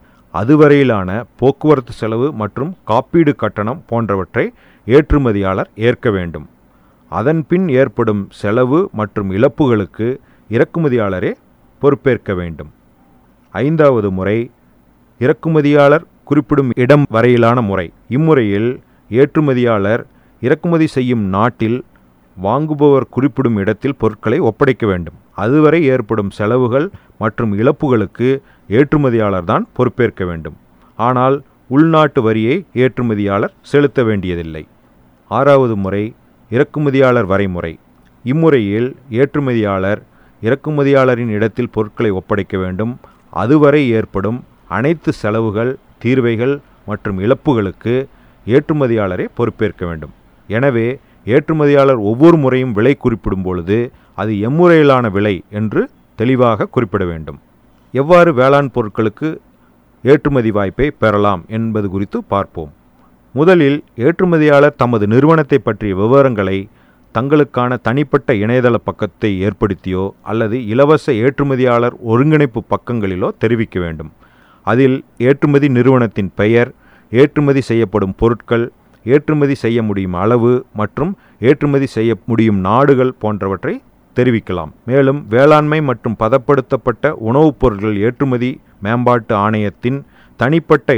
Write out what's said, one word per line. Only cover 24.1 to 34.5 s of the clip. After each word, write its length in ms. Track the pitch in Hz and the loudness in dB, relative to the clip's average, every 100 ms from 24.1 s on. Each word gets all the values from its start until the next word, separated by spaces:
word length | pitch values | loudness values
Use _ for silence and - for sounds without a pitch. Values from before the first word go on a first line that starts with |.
| - 110 143 | -4 -4 -2
ஒப்படைக்க 460 | 120 - 139 123 110 | -2 0 0 0 -2
வேண்டும். 320 | 90 82 - _ - | -4 -6 -16 _ -6
அதுவரை 440 | 107 147 151 165 139 | 0 2 4 4 2
ஏற்படும் 380 | 127 107 110 101 - | 0 -2 -4 -4 -4
செலவுகள் 500 | 104 127 123 131 180 - _ - | -2 0 0 0 -4 -8 _ -6
மற்றும் 320 | 113 - 113 98 | -4 -2 -4 0
இழப்புகளுக்கு 680 | 123 147 151 117 98 - 123 135 - _ - | -2 0 0 0 -2 -4 -2 -2 -6 _ -2
ஏற்றுமதியாளர் 800 | 104 147 151 135 113 104 95 87 | 0 2 0 0 0 0 -2 -2
தான் 140 | 139 247 | -4 -4
பொறுப்பேற்க 500 | - 123 - 113 - 92 | -4 -2 0 -2 -2 -6
வேண்டும். 320 | 82 78 - _ _ _ - | -8 -12 -16 _ _ _ -4
ஆனால் 360 | 117 127 131 139 - _ - 131 | -2 0 0 -2 -6 _ -2 0
உள்நாட்டு 460 | 165 156 151 - | 2 2 2 0
வரியை 340 | 110 110 110 175 - 120 | 0 0 0 -2 -4 -2
ஏற்றுமதியாளர் 680 | 127 - 120 104 101 98 139 - | -2 0 -2 -2 0 -2 -2 -8
செலுத்த 380 | - 143 143 135 | -2 0 2 0
வேண்டியதில்லை. 600 | 113 104 90 85 82 | 0 -2 -4 -6 -8